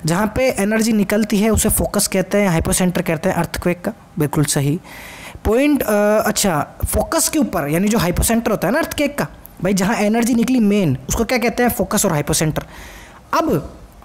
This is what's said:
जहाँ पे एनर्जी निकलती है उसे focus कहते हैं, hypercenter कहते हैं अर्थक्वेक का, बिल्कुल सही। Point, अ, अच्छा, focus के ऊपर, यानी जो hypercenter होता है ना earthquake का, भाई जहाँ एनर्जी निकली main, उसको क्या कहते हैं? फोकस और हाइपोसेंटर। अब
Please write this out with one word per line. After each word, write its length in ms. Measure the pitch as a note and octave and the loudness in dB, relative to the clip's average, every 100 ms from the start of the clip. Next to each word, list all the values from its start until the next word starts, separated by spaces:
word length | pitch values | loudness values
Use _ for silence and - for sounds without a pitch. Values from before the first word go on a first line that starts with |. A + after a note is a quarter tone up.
| D#3+ | -2
जहाँ 280 | E3+ G#3+ B3+ | 0 0 0
पे 140 | C4 | 0
एनर्जी 440 | - G3+ A3 A3 | 0 0 2 2
निकलती 460 | A3 G3 G#3 G#3+ G#3 | 2 2 0 2 2
है 100 | A3 | 2
उसे 200 | G#3+ F3+ | 2 2
focus 380 | - E3+ G#3 - | 0 0 0 0
कहते 300 | F#3+ F#3 G3+ | 0 0 2
हैं, 120 | G3+ | 2
hypercenter 520 | E3 E3+ F#3+ F#3 F3 | 2 0 0 0 0
कहते 280 | F3 D#3+ G#3 | -2 -2 0
हैं 60 | F3 | -2
अर्थक्वेक 460 | E3 - F3+ F3 | -2 -4 -4 -2
का, 120 | F#3 - - - | -4 -8 -10 -4
बिल्कुल 260 | D3 D3+ C#3+ | -2 0 0
सही। 340 | D3+ C#3 E3 - - - - - - - | 0 0 -2 -6 -16 -18 -16 -18 -8 0
Point, 380 | A3+ C#4+ C#4+ | 2 4 2
अ, 400 | A3+ G#3 G#3 G#3+ A#3 | 2 2 4 2 2
अच्छा, 420 | - G3+ E3+ - - - | 0 0 0 -2 -6 -4
focus 440 | G#3+ G#3+ D#4+ - | -2 0 0 0
के 100 | D#4 | 0
ऊपर, 280 | B3+ F#3 C#3+ | 0 0 0
यानी 200 | D#3+ G#3 | 0 2
जो 100 | A3 | 2
hypercenter 540 | E3 F3 - A#3 A#3 | 2 0 0 0 0
होता 160 | G3 F#3 | 0 0
है 60 | |
ना 60 | C4+ | 0
earthquake 380 | D#4 - C#4+ C#4+ | -2 -2 -2 -2
का, 100 | E3+ - - - | -6 -8 -20 -6
भाई 120 | F#3 | 0
जहाँ 220 | G3 F#3 A3 | 0 0 0
एनर्जी 400 | G#3 A3+ A#3 A#3+ | 2 2 2 2
निकली 240 | A#3 C4 | 2 2
main, 380 | G#3 G#3 F3 B2+ - | 2 2 2 0 -2
उसको 160 | - A3+ | -2 0
क्या 120 | B3+ | 0
कहते 260 | A3+ A#3 | 0 0
हैं? 60 | B3 | 0
फोकस 360 | - F#3+ G#3 G3+ | 0 -2 0 0
और 60 | |
हाइपोसेंटर। 520 | D#3 D3 D#3 D#3 D#3 C#3+ - - - - - - | 0 -2 0 0 -2 -8 -14 -20 -20 -20 -20 -4
अब 440 | D4+ D#4+ G3 - - - - | -2 0 0 -4 -12 -20 -14